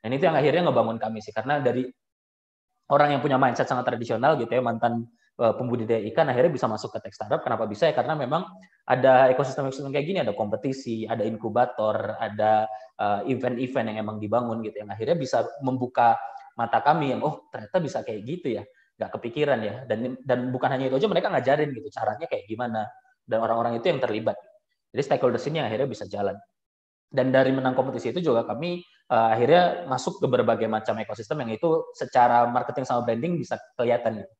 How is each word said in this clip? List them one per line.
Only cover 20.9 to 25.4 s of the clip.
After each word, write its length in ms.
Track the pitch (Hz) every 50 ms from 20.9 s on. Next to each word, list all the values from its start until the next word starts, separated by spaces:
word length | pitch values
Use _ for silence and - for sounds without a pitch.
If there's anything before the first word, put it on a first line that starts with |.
itu 80 | 131 131
aja, 80 | 202
mereka 240 | 214 180 165 - 214
ngajarin 400 | 180 135 120 123 143 151 151 147
gitu, 160 | 131 113 87 -
caranya 380 | - - 113 104 107 - 165
kayak 160 | - 135 104 98 101
gimana. 400 | 107 107 123 120 113 110 104 - - - _ _ _ _ _
Dan 160 | - 113 110
orang-orang 400 | 113 113 113 117 117 117 117 117
itu 80 | -
yang 160 | 180 160 135 127
terlibat. 320 | 117 107 110 113 110 101 - - _ _ _ _ _ _ _ _ _
Jadi 100 | - 117 143
stakeholders 400 | - 147 127 135 123 117 117